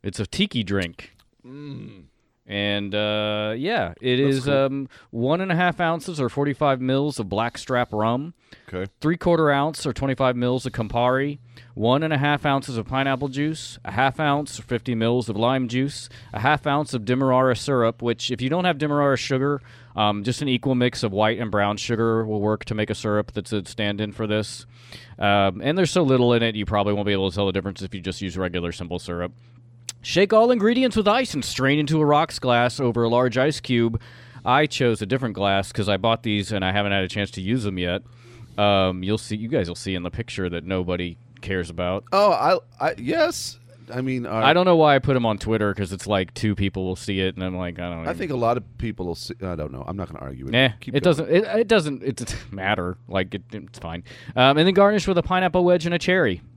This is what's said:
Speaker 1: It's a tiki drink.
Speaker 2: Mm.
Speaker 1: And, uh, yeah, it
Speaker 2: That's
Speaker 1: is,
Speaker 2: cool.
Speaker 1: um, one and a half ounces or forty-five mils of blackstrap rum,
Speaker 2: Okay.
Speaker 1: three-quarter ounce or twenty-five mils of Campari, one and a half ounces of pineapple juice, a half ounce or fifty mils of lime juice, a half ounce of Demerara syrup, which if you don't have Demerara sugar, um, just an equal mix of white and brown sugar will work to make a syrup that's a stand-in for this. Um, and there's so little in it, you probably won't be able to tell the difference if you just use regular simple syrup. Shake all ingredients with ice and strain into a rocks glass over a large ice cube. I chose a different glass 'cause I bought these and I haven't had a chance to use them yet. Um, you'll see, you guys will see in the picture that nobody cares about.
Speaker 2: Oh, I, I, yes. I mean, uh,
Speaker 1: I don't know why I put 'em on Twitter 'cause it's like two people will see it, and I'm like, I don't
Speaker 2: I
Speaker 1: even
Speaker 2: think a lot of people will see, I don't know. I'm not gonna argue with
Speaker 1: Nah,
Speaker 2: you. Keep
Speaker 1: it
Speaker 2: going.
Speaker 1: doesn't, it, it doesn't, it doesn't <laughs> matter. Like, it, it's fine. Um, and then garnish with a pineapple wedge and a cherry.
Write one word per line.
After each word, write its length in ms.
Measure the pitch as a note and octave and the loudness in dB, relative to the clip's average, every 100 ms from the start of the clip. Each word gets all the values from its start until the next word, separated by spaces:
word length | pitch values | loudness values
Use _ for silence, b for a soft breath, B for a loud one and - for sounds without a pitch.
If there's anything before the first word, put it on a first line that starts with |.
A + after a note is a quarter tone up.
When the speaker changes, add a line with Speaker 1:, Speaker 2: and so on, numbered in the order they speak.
Speaker 1:
It's 180 | G2+ - | -8 -6
a 60 | G2+ | -6
tiki 380 | - G3+ A#2+ | 0 0 0
drink. 500 | G2 G2 F2 - - _ _ _ B2 | -2 -2 -2 -8 -20 _ _ _ -20
Speaker 2:
Mm. 600 | C#3 D3 C3 - G2 C#2+ _ _ _ - | -16 -14 -14 -14 -18 -20 _ _ _ -10
Speaker 1:
And, 460 | G2+ G#2 G2+ G2+ G#2 | -4 -2 -2 -2 -2
uh, 580 | G#2 G#2+ G#2+ G#2+ G#2+ A2+ | 0 0 -2 -2 -2 -4
yeah, 360 | D#3+ A3+ F2+ - | -2 -2 -4 -4
it 240 | B2+ B2 | 0 2
Speaker 2:
That's 120 | C#3 C3+ | 4 2
Speaker 1:
is, 80 | C3 | 2
Speaker 2:
cool. 80 | |
Speaker 1:
um, 360 | C#3 C3+ C#3 C3 B B | 2 2 -2 -8 B B
one 300 | A#2 B2+ E3+ | -4 0 0
and 100 | F#3+ | 0
a 40 | E3+ | 2
half 260 | F3+ C#3 | 0 2
ounces 400 | E3+ E3 E3+ D#3 | -2 -2 -6 -4
or 80 | B2 | -2
forty-five 500 | - C#3+ C3 D3 C3 | 0 -2 2 2 2
mils 400 | B2+ C3+ D3 C3+ | 0 0 0 -4
of 80 | G2+ | -4
blackstrap 600 | G2+ A#2 - - B2 A#2+ | -2 -2 -4 -2 -2 0
rum, 420 | G#2+ A2 B2 D#3 - B B - | 0 2 0 -4 -12 B B -10
Speaker 2:
Okay. 200 | F2+ G2 _ | -8 -8 _
Speaker 1:
three-quarter 500 | D3+ E3+ F3 E3+ D#3 | -2 0 2 4 4
ounce 340 | C#3+ D3 D3+ D3+ | 4 0 -2 -6
or 60 | |
twenty-five 460 | - C3+ B2+ C3 B2 | -2 -2 2 2 2
mils 280 | B2 B2+ B2 | 0 0 -2
of 60 | |
Campari, 680 | - A2 A#2 B2 C3 C#3 C#3+ B B B | -6 -4 2 2 2 0 -6 B B B
one 300 | - A2 C3+ | -2 2 2
and 100 | D#3+ | 2
a 40 | D3 | 0
half 280 | C#3+ D3 D3 | 2 2 2
ounces 320 | C#3 - A#2 | 0 -2 -6
of 100 | A2 | -4
pineapple 400 | C3+ C3+ C3 C#3+ | -2 0 0 -2
juice, 520 | C3 D3+ D#3 - - | -2 -4 -4 -10 -12
a 80 | - | -6
half 260 | G2+ C3+ C3 | 0 0 2
ounce 360 | D3+ C#3+ D3 - | 0 0 -2 -12
or 60 | |
fifty 320 | - A#2+ - A2+ | -4 -4 -2 0
mils 320 | A2+ B2 A#2 | 2 2 0
of 80 | G2+ | 0
lime 320 | A#2 C3 B2 | 2 2 0
juice, 400 | B2 C#3 - - B B | 0 -2 -4 -14 B B
a 80 | A2+ | -2
half 260 | B2 D3+ D3+ | 0 2 2
ounce 280 | C#3+ D3+ | 0 0
of 100 | B2+ | -4
Demerara 540 | G#2 B2+ C3+ B2+ C3 A#2+ | 0 2 4 4 4 2
syrup, 440 | - C3 A#2 A2+ | 0 2 2 0
which 300 | A#2+ A#2 - | -2 -2 -4
if 100 | B2 | -4
you 60 | B2+ | -2
don't 160 | E3 | 0
have 140 | F3+ D3 | 0 0
Demerara 400 | D3+ D3 C#3+ C3 | 0 2 2 2
sugar, 440 | - C3 C#3 C#3+ B B B - | 0 0 0 -2 B B B 0
um, 260 | G#2 G#2 | 0 0
just 180 | G2+ B2 | -2 -2
an 60 | C#3+ | 0
equal 260 | B2 C3+ B2+ | 0 2 2
mix 280 | B2 - | 2 0
of 80 | A#2 | -4
white 280 | G2 G#2+ A2 | 2 0 0
and 120 | A#2 | -2
brown 240 | G#2 G2+ G#2 | 2 2 0
sugar 500 | - A2+ A#2 A2+ A2 | -2 0 2 2 0
will 140 | G#2+ | 0
work 240 | G#2 G#2+ | 0 -2
to 100 | - | -4
make 160 | A2 G#2+ | -4 -2
a 60 | G#2 | -2
syrup 380 | A2 G#2 G#2 | 0 0 0
that's 180 | - - | -8 -4
a 140 | G#2 F2+ | -6 -6
stand-in 480 | - G#2 G2+ G#2+ | -4 -4 -2 -6
for 120 | G2+ G#2+ | -4 -2
this. 400 | G#2+ G#2 - - B B B B - | 0 -2 -10 -18 B B B B -2
Um, 400 | G2+ G2+ G2 F2+ | 4 4 4 2
and 160 | G#2 F3 | -2 0
there's 140 | F3 | 2
so 120 | - | 2
little 280 | D3 C3 A#2+ | 4 4 6
in 120 | A#2+ | 4
it, 120 | A#2 G#2+ | 2 -2
you 100 | G2 | 0
probably 280 | G#2+ G2+ | 0 2
won't 140 | G2+ G2+ | 0 0
be 40 | |
able 180 | G2 F#2+ | 2 0
to 60 | F#2+ | 0
tell 120 | G2 | 0
the 40 | |
difference 300 | F#2+ F#2+ F2+ | 0 -4 -8
if 120 | F#2+ | -10
you 60 | G2 | -8
just 220 | F2 F2+ | -8 -6
use 160 | G2 F2 | -6 -4
regular 340 | F#2 F2 F2 | -4 -4 -6
simple 280 | F2 E2+ F2 | -8 -8 -8
syrup. 340 | - F2 F2 - b b - - - - | -6 -6 -6 -10 b b -20 -20 -18 -14
Shake 280 | - F3 G3 | -2 2 4
all 200 | A3 A#3 | 6 6
ingredients 440 | B3 G#3 A#3+ C4 A3 | 4 4 4 2 2
with 120 | G3+ | 2
ice 260 | A3+ B3+ | 2 0
and 100 | C#3+ | -4
strain 360 | - - C3+ D3 | -6 0 2 2
into 200 | D3 D#3 | 2 2
a 60 | D3 | 4
rocks 320 | D3 D#3+ - | 4 2 -2
glass 400 | B2+ A#2+ B2 - | 2 2 2 0
over 240 | B2+ A2+ | 0 2
a 60 | A2+ | 2
large 280 | A#2+ B2+ A#2 | 4 2 2
ice 220 | C#3 D3+ | 0 0
cube. 400 | - B2 A#2 A#2 B B B B - | 0 2 2 0 B B B B 2
I 200 | C3 D3+ | 2 2
chose 340 | - B2 A2 | 2 2 2
a 40 | G2+ | -2
different 260 | B2+ B2+ | -2 -2
glass 380 | F#2+ G2 G2 G2 | 0 2 2 0
'cause 180 | - G2+ | -4 -2
I 80 | G2 | 0
bought 240 | A2 A2+ | 2 0
these 280 | A#2 G#2 G2 | 0 -2 -2
and 100 | G#2+ | -2
I 80 | F#2 | 0
haven't 200 | G2+ G2+ | 0 2
had 100 | G2 | 0
a 40 | F#2 | 0
chance 220 | G#2+ G2 | -4 -6
to 100 | - | -6
use 220 | F#2 B2+ | -2 -2
them 140 | G#2 F#2 | -2 -2
yet. 240 | F2 F#2 - B B B B - | -2 -4 -6 B B B B 0
Um, 460 | G#2 G2 F#2+ F#2 | 4 4 4 0
you'll 140 | F#2 A2 | -2 -2
see, 180 | - G#2+ | -2 -8
you 140 | A2+ | -2
guys 180 | C#3 F2 | -2 -2
will 80 | F2 | -6
see 200 | - F#2 | -6 -4
in 80 | |
the 80 | F2 | -6
picture 380 | F#2+ A#2 - F2+ | -8 -8 -6 -4
that 140 | E2+ | -6
nobody 540 | D#2+ F#2+ F2+ F2+ F2 E2 - - | -4 -4 -2 -4 -4 -8 -20 -16
cares 280 | - F#2+ E2 | -6 -4 -4
about. 360 | E2+ F2+ F#2+ A#2 | -4 -4 -4 0
Speaker 2:
Oh, 180 | F#3+ G#3 C#3+ C#3+ F#3 - - | 4 4 4 2 2 -2 -4
I, 60 | D3 | -4
I, 40 | - | -4
yes. 640 | B2 E4 D#4+ - - - - - - | -4 0 0 -2 -10 -14 -20 -20 -12
I 100 | B2 | -6
mean, 240 | C3 C3 A#2+ | -4 -4 -4
uh, 60 | |
Speaker 1:
I 200 | A2 B2+ | 0 4
don't 120 | E3 F#3 | 4 6
know 100 | E3+ | 6
why 200 | D3+ C#3 | 6 4
I 40 | |
put 160 | C3 B2+ | 2 2
'em 100 | A#2 | 2
on 120 | G#2 | -2
Twitter 340 | - A2 G#2 | -2 0 0
'cause 180 | F#2+ F#2+ | -2 -6
it's 160 | F#2 - | -6 -2
like 260 | G2+ F2+ | -2 -2
two 220 | - A2 G2 | -2 -2 0
people 300 | G2 F#2+ F#2 | -2 -2 -6
will 100 | F2+ | -6
see 220 | - F#2+ | -4 -2
it, 140 | F#2+ F#2+ | -2 -2
and 80 | |
I'm 120 | F#2 F#2 | -6 -6
like, 220 | F2+ E2+ | -8 -8
I 100 | F2 | -8
don't 100 | E2+ | -6
Speaker 2:
I 40 | |
Speaker 1:
even 140 | E2 E3+ | -6 -6
Speaker 2:
think 140 | F#3 | -6
a 40 | C3 | -2
lot 180 | A#2 B2 | 0 0
of 200 | - - | -4 -8
people 300 | A#2 - F2 | -8 -6 -8
will 80 | E2 | -8
see, 180 | - - | -10 -10
I 140 | F#2+ E2+ | -8 -6
don't 160 | D2+ | -8
know. 120 | C2 - | -8 -10
I'm 100 | G2 | -8
not 100 | F2+ | -8
gonna 140 | D#2+ | -10
argue 220 | C2+ C2 C2 | -12 -10 -2
with 80 | |
Speaker 1:
Nah, 100 | A#2+ C3 | 2 2
Speaker 2:
you. 80 | G#2+ | 0
Keep 160 | - C3+ | -4 0
Speaker 1:
it 80 | |
Speaker 2:
going. 120 | F3+ D3+ | 2 2
Speaker 1:
doesn't, 140 | D#3+ | 2
it, 140 | E3+ G#3 G#3 | 2 2 -2
it 60 | A3 | 2
doesn't, 360 | A3 D3+ C3 | 2 2 -4
it 120 | A2 B2+ | -6 -6
doesn't 280 | A#2+ - - | -8 -10 -12
<laughs> 60 | |
matter. 440 | G2 F#2+ G#2 F2+ F#2 - | -6 -2 0 -2 -6 -4
Like, 260 | F#2+ F#2 | -2 -2
it, 100 | G2 - | -6 -10
it's 280 | A2+ - - | -16 -16 -12
fine. 240 | E2+ E2+ - B B - | -10 -10 -12 B B 4
Um, 220 | B2+ D3 | 4 6
and 100 | F3 | 4
then 60 | |
garnish 340 | F#3+ G3+ G#3 F3+ | 6 6 4 2
with 100 | F3 | 0
a 60 | |
pineapple 400 | - F#3 F#3 F3+ F3 | 2 0 2 2 4
wedge 200 | F3+ E3+ | 4 2
and 80 | E3+ | -2
a 40 | |
cherry. 420 | - F#3 C#3 F2+ - | 2 2 2 0 -8